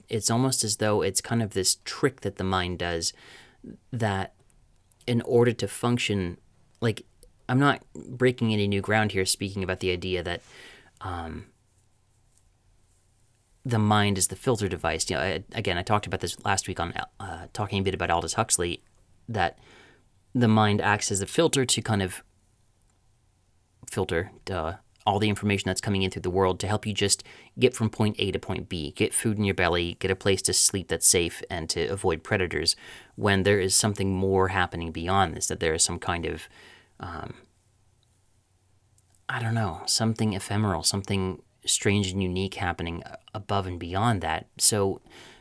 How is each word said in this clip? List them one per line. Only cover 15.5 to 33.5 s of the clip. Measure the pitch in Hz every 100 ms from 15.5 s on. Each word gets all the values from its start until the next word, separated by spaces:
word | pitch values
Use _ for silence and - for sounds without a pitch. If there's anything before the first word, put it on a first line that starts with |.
again, | - 98 87
I |
talked | 92 104 90
about | 90
this | 87 -
last | 101 98 -
week | 90
on, | 85 - - -
uh, | 98 85 82
talking | - 101 101
a |
bit | 95
about | 95 87
Aldous | 85 82
Huxley, | - 113 - 87 - _ _ _ _ -
that | 107 90 - - - - _ _ _ _
the | 123 117
mind | 110 104 104
acts | 101 104 -
as | 98
a | 98
filter | - 160 139
to | 123 -
kind | - 104
of | 92 - - _ _ _ _ _ _ _ _ _ _ _ _ _ _ _ -
filter, | - 92 85 87 -
duh, | - 90 80 - _ _ 107
all | 101
the | 107
information | 101 104 101 95
that's | 95
coming | - 98
in | 95
through | -
the | 92
world | 92 92 92
to | 101
help | 107 110
you |
just | 98 98 - - - - -
get | 120
from | - 110
point | - 107 104
A | 101
to | 87
point | - 90 92
B, | 90 73
get | - 110
food | - 117 104
in |
your | 101
belly, | 90 87 87 87 -
get | 92
a | 95
place | 101 95
to | -
sleep | 92 - 98 85
that's | 87 -
safe, | 92 82 - -
and | 90 80
to | 85 80
avoid | 98 95 80
predators | - 104 87 80 82 - - - - -
when | 107 98
there | 92